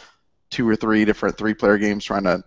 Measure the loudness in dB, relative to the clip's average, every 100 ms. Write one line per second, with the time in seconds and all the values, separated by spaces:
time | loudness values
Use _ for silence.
0 | -20 _ _ _ -14 -4 0 0 0 2
1 | 2 0 -2 -2 -4 0 2 2 2 -4
2 | -4 -2 0 -2